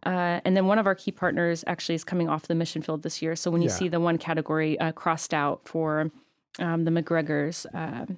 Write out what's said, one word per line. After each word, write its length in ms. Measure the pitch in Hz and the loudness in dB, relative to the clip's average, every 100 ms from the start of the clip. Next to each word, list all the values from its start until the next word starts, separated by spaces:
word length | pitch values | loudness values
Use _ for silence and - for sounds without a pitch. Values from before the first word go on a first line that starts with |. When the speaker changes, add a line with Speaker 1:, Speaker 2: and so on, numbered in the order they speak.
| - | -2
Speaker 1:
Uh, 360 | 185 175 175 | 0 2 2
and 140 | - 190 | 4 4
then 80 | 190 | 6
one 140 | 214 | 4
of 80 | 196 | 4
our 80 | 190 | 2
key 160 | - | -2
partners 520 | - 180 - 170 165 - | -2 0 2 2 0 -2
actually 260 | 170 - | -4 -2
is 100 | 165 | -4
coming 240 | - 180 165 | -2 0 0
off 200 | 160 - | 0 0
the 80 | 165 | 0
mission 260 | 165 156 | 0 -4
field 220 | 156 156 | -4 -4
this 180 | 160 - | -4 -4
year. 140 | 160 165 | -4 -2
So 160 | 175 | 0
when 100 | 170 | 2
you 60 | 165 | 2
Speaker 2:
Yeah. 60 | 92 | 2
Speaker 1:
see 120 | 180 | 0
the 100 | 170 | 2
one 180 | 170 165 | 2 0
category, 600 | - 160 151 156 156 151 | 0 -2 0 0 2 0
uh, 120 | 160 | -2
crossed 440 | 165 180 160 - 156 | -2 -2 -2 0 0
out 260 | 143 - - | 0 -2 -4
for, 420 | 165 156 151 156 - _ _ _ - | -2 0 0 -2 -4 _ _ _ -6
um, 260 | 175 165 | -2 0
the 60 | 165 | 2
McGregors, 800 | 165 160 165 151 147 147 175 - 175 | 2 2 0 0 0 -2 -4 -8 -8
uh, 320 | 160 - - | -8 -8 -8